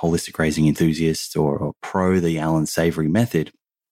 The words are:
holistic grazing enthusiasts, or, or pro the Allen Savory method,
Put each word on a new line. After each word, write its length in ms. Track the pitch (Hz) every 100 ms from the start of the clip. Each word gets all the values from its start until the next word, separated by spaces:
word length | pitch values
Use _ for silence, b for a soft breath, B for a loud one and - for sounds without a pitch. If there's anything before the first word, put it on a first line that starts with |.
holistic 320 | 82 85 -
grazing 360 | - 78 78 76
enthusiasts, 680 | 73 82 78 80 80 -
or, 220 | 78 76 71
or 140 | 73 -
pro 400 | - 98 92 92
the 180 | 85 82
Allen 280 | 80 80 76
Savory 420 | - 82 78 78
method, 420 | 101 120 80 76 _ _ _ _